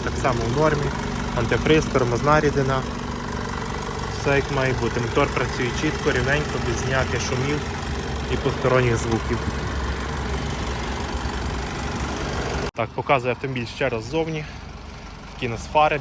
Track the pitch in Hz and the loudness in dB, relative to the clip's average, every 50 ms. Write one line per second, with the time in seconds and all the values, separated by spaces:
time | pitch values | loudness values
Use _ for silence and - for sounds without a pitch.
0 | 107 - - - - 139 123 117 117 117 120 143 156 156 151 147 143 - - - | 0 -2 0 0 2 2 2 2 0 0 2 4 4 4 4 2 2 0 -2 -2
1 | - - - - - - - 123 120 117 123 113 - 143 156 156 - - - 135 | -2 -4 -2 -2 -4 -2 0 0 2 2 2 2 4 6 6 6 6 4 2 2
2 | 127 120 120 113 120 143 151 151 151 147 139 147 135 135 135 131 - - - - | 4 4 2 2 4 4 6 6 6 4 4 2 2 2 2 0 0 -2 -4 -6
3 | - - - - - - - - - - - - - - - - - - - - | -6 -6 -6 -6 -6 -6 -4 -4 -4 -4 -4 -4 -4 -4 -4 -4 -4 -4 -4 -4
4 | - - - - - 143 139 139 135 - 143 135 131 131 127 117 117 113 - 123 | -4 -4 -4 -2 2 4 4 4 4 2 2 2 2 2 2 2 0 0 0 0
5 | 120 117 - 147 139 139 - 139 127 120 - 147 131 120 120 - 151 156 143 - | 0 2 2 4 2 4 2 0 0 0 0 0 -2 -2 0 0 0 0 0 0
6 | - 151 131 127 123 127 139 151 147 - - 127 120 123 117 113 - 131 131 135 | 2 2 2 4 4 4 2 2 2 0 -2 -2 0 0 0 0 0 0 2 2
7 | 127 123 127 120 - - - 127 127 139 147 147 - - - - - - - - | 2 2 0 -2 0 0 0 0 0 0 0 0 -2 -4 -4 -6 -4 -4 -4 -4
8 | - - - - - - 131 123 - 135 123 - - 131 127 127 127 120 117 110 | -4 -4 -4 -4 -2 0 0 0 2 0 0 2 2 4 4 6 6 4 4 2
9 | 110 113 113 110 - - 117 113 - - - - - - - - - - - - | 2 2 0 0 0 0 -2 -2 -2 -2 -2 -2 -4 -4 -2 -2 -2 -2 -2 -2
10 | - - - - - - 65 - - - - - - - - - - - - - | -4 -4 -4 -4 -2 -2 -2 -2 -2 -2 -4 -4 -4 -4 -4 -4 -4 -4 -4 -4
11 | - - - - - - - - - - - - - - - - - - - - | -4 -4 -4 -2 -2 -2 -2 -2 -2 -2 -2 -4 -4 -4 -4 -4 -4 -4 -4 -4
12 | - - - - - - - - - - - - 135 139 - - 113 - - - | -4 -4 -4 -4 -4 -4 -2 -2 -2 -2 -2 -2 -2 -2 -2 -4 -4 -4 -4 -4
13 | 127 - 147 131 120 127 120 - - 135 131 127 117 113 - - 143 131 123 113 | 0 2 2 2 2 0 -2 -2 -2 -4 -4 -4 -4 -4 -4 -2 -2 0 0 -2
14 | 110 117 143 165 160 160 160 156 151 151 - - - - - - - - - - | -4 -4 -2 -2 -2 -2 -4 -6 -6 -8 -10 -12 -12 -14 -14 -14 -14 -14 -14 -14
15 | - - - - - - - - 127 120 117 104 - - - 151 151 151 156 147 | -14 -14 -14 -14 -14 -14 -10 -6 -4 -4 -4 -6 -6 0 4 4 6 6 4 2